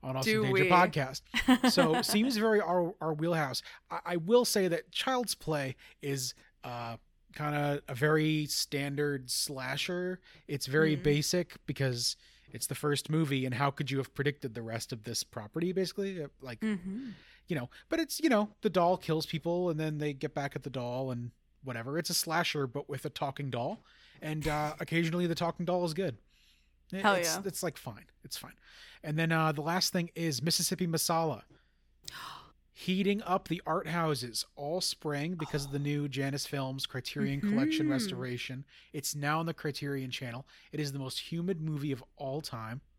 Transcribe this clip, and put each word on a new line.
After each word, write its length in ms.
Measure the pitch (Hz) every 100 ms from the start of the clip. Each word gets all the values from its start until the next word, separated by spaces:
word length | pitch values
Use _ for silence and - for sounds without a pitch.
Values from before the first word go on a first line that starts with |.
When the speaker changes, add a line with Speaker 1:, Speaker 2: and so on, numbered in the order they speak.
Speaker 1:
on 140 | 135 131
Austin 160 | 220
Speaker 2:
Do 100 | 220
Speaker 1:
Danger 200 | 208 190
Speaker 2:
we? 60 | 185
Speaker 1:
Podcast. 500 | 208 180 156 131 - - 233 - 247 254
So 300 | 254 269 247
Speaker 2:
<laughs> 0 |
Speaker 1:
seems 340 | 233 208 247 226
very 220 | 220 214
our, 320 | 165 180 170 -
our 120 | 160
wheelhouse. 500 | 151 165 165 143 127 - - _
I, 100 | 170 170
I 100 | 175
will 280 | 165 240 247
say 220 | 220 185
that 220 | 165 -
Child's 440 | - - 254 240
Play 420 | - - 151 135 127 - -
is, 320 | 143 139 127 - - _
uh, 320 | 127 120 117 117 _ _ _
kinda 480 | - 151 147 147 143 -
a 80 |
very 520 | 127 151 156 156 156 151
standard 840 | - - 143 143 139 147 139 127
slasher. 920 | - - 135 131 139 - 180 180 180 - - -
It's 160 | 143 -
very 280 | 147 160
Speaker 2:
Mm-hmm. 80 | 156
Speaker 1:
basic 540 | 147 147 147 180 170 - -
because 500 | 135 135 120 120 - - - -
it's 160 | 113 -
the 60 |
first 360 | 135 151 143 -
movie, 340 | 156 156 139
and 100 | 131
how 160 | 123 143
could 200 | 139 139
you 80 | 135
have 160 | 135
predicted 400 | - 143 139 135
the 80 | 110
rest 280 | 113 113 -
of 100 | 117
this 180 | 107 113
property, 500 | - - 104 160 175
basically? 500 | 185 185 - 196 185
Uh, 40 | 143 _
like, 200 | 131 117
Speaker 2:
Mm-hmm. 500 | 220 202 185 202 262 196 - - _
Speaker 1:
You 80 | 160
know, 120 | 120 - -
but 100 | 320
it's, 200 | 311 -
you 80 | 320
know, 220 | 220 208 -
the 80 | 214
doll 260 | 180 175 180
kills 300 | - 160 156
people 440 | 165 165 175 180
and 80 | 156
then 180 | 156 151
they 140 | 151
get 220 | 139 147
back 220 | 151 143 143
at 60 |
the 80 | 135
doll 400 | 127 120 123 135
and 200 | 120 120 _ _ _
whatever. 340 | 131 113 117 151
It's 120 | 165
a 40 |
slasher, 520 | 170 - 156 - 151 135
but 220 | 139 -
with 160 | 135
a 60 | 151
talking 400 | - 143 - 139
doll. 320 | 120 135 220 _ - - -
And, 240 | 151 156 151
uh, 260 | 151 151 156
Speaker 2:
<laughs> 40 |
Speaker 1:
occasionally 460 | 170 165 165 175 175
the 80 |
talking 300 | 165 170 - 170
doll 180 | 180
is 100 | 175
good. 220 | 156 185 117 _ _ _ _ _ _ _
It, 100 | 190
Speaker 2:
Hell 120 | 208
Speaker 1:
it's, 200 | 190 170
Speaker 2:
yeah. 80 | 165
Speaker 1:
it's, 180 | 196 -
like, 140 | 175 -
fine. 300 | - 101 - _
It's 120 | - -
fine. 180 | 127 - - - - -
And 160 | 160 151
then, 140 | 165
uh, 200 | 165 156
the 80 | 151
last 300 | 151 180 -
thing 180 | 185 170
is 280 | - 165 127
Mississippi 440 | 151 - 170 185 175
Masala. 560 | 165 - 165 160 110 - - _ _ _ _ -
<gasps> 20 | - - - - _ _
Heating 500 | - - 185 196 202
up 260 | 175 185 -
the 140 | 170 -
art 200 | 165 156
houses 560 | 170 160 143 120 110 -
all 280 | - 143 180
spring 520 | - - 156 143 156
because 300 | 180 156 151
of 60 | 139
the 60 | 139
Speaker 2:
Oh. 40 |
Speaker 1:
new 260 | 143 147 147
Janus 380 | 131 139 139 -
Films 380 | 143 131 135
Criterion 560 | - 127 - 147 143 139
Collection 460 | 208 214 294 320 311
Speaker 2:
Mm-hmm. 60 |
Speaker 1:
restoration. 720 | 277 214 147 127 123 - 131 139 - -
It's 220 | 151 -
now 260 | 147 143 156
on 60 | 165
the 80 |
Criterion 560 | 160 156 139 143 139 131
Channel. 360 | 123 127 117 - - -
It 80 | -
is 120 | 147
the 60 | 139
most 340 | 131 - -
humid 280 | 165 175 180
movie 280 | 156 151 147
of 140 | 131 - _
all 260 | 139 143
time. 400 | - 117 110 131 _